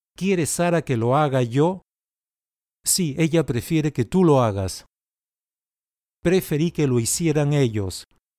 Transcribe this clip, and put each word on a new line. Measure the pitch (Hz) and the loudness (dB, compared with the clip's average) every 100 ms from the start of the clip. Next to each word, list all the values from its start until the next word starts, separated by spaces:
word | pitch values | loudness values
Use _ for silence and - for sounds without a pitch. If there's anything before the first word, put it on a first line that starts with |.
| _ | _
¿Quiere | - 185 180 | -6 -2 0
Sara | 139 - 175 170 | -2 -2 0 0
que | 139 | -2
lo | 117 117 143 | -2 0 2
haga | 147 131 | 2 0
yo? | 120 127 165 185 - _ _ _ _ _ _ _ _ _ | 0 0 0 -2 -14 _ _ _ _ _ _ _ _ _
Sí, | - - 160 151 | -4 -2 -2 0
ella | 165 165 | 0 2
prefiere | 151 120 - 160 151 | 0 -4 -2 -2 0
que | - | -2
tú | 113 185 | -2 2
lo | 170 139 | 4 4
hagas. | 117 98 95 - - _ _ _ _ _ _ _ _ _ _ _ _ _ | 2 -2 -4 -8 -16 _ _ _ _ _ _ _ _ _ _ _ _ _
Preferí | 170 185 - 147 170 | 0 0 0 -2 -2
que | - 143 | 0 0
lo | 120 | 0
hicieran | 113 - 165 151 143 | 0 -2 0 0 0
ellos. | 147 127 107 95 - - _ _ | 2 2 0 -6 -8 -16 _ _